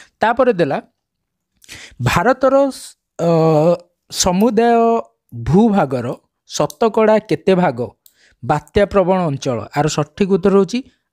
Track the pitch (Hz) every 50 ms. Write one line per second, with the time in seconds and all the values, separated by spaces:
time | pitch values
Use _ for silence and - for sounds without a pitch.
0 | - _ _ _ - 220 240 233 254 247 233 170 165 135 143 202 - _ _ _
1 | _ _ _ _ _ _ _ _ _ _ _ _ _ - - - - - - -
2 | 123 - - 175 180 233 262 262 - 262 269 269 277 269 262 - - - - _
3 | _ _ _ - 170 170 165 165 160 160 160 151 156 175 175 - - _ _ _
4 | _ _ - - - 190 180 185 214 247 220 202 233 233 233 233 233 233 233 226
5 | 226 - _ _ _ _ - 117 113 117 143 190 226 233 196 196 160 131 135 123
6 | 117 120 151 - _ _ _ _ _ - - - 151 147 - - 233 226 214 226
7 | 220 214 214 214 208 - - - - - 190 180 180 160 131 117 120 101 - _
8 | _ _ _ _ _ _ _ _ - 117 151 151 - _ - 208 202 185 - 202
9 | 185 170 190 185 180 160 139 131 - 139 123 110 - - - 147 147 156 - -
10 | 147 - _ - 208 180 196 190 170 202 190 202 196 - - 247 269 _ _ _
11 | _ _